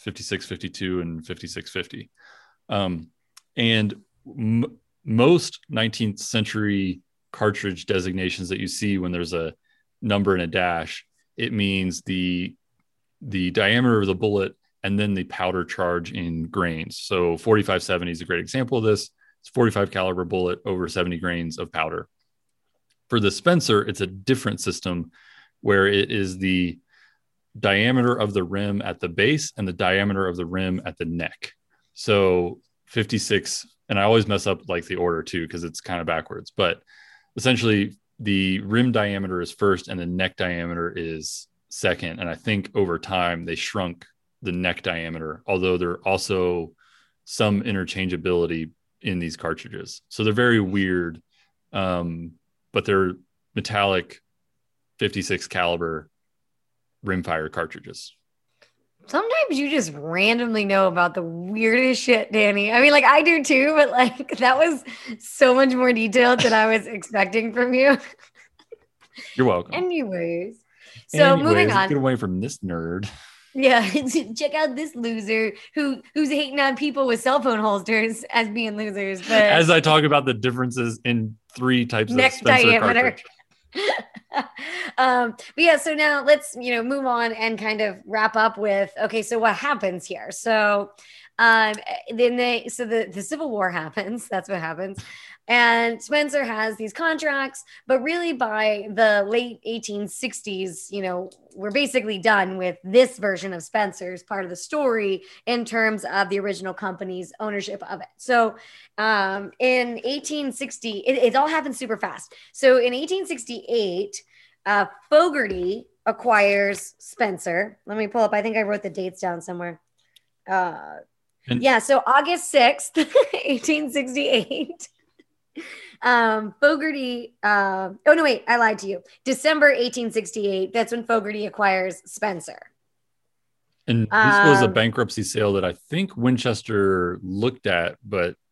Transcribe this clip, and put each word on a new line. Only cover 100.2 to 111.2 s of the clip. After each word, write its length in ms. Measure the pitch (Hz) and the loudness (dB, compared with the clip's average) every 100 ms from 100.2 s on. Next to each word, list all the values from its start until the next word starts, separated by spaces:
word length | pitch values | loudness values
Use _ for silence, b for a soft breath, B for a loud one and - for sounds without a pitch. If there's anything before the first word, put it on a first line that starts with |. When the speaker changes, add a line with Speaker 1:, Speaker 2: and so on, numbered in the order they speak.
| 247 - 208 190 190 156 - | -8 -8 -10 -6 -6 -8 -12
Speaker 2:
you 100 | 202 | -8
know, 280 | 185 180 185 _ _ - | -6 -6 -8 _ _ -10
we're 160 | 208 | -4
basically 460 | 233 285 254 214 196 | -2 0 -2 -4 -2
done 380 | 196 208 185 190 | 2 2 2 -2
with 200 | 185 175 | -6 -6
this 340 | 185 226 254 247 | 2 4 4 2
version 340 | 202 180 190 | -4 -4 -6
of 100 | 175 | -10
Spencer's 580 | - 214 202 - 180 180 | -4 -2 -2 -4 -12 -12
part 220 | - 196 | -10 -8
of 60 | 185 | -8
the 40 | |
story 680 | 175 - 302 269 226 202 185 B B - | -10 -6 -2 0 0 -2 -4 B B -4
in 180 | 240 | -4
terms 400 | 233 226 220 214 | -2 0 0 0
of 240 | - 190 190 | -4 -2 0
the 100 | 196 | -2
original 340 | 202 180 190 | -4 -6 -8
company's 580 | 180 196 180 185 185 170 - | -6 -8 -6 -8 -8 -10 -10
ownership 420 | 214 202 196 202 - | -6 -6 -8 -10 -10
of 100 | 175 | -12
it. 60 | - _ | -14 _
So, 380 | - 240 220 220 B B B - | 0 2 2 -2 B B B -4
um, 540 | 220 208 190 196 202 - | 0 2 0 -2 -8 -2
in 420 | 254 254 240 233 | 2 2 0 -4
eighteen 480 | 240 285 285 302 277 | -6 -6 -6 -6 -6
sixty, 460 | - 269 - 233 202 | -6 -10 -8 -8 -4
it, 160 | 247 | 0
it 200 | 269 | 2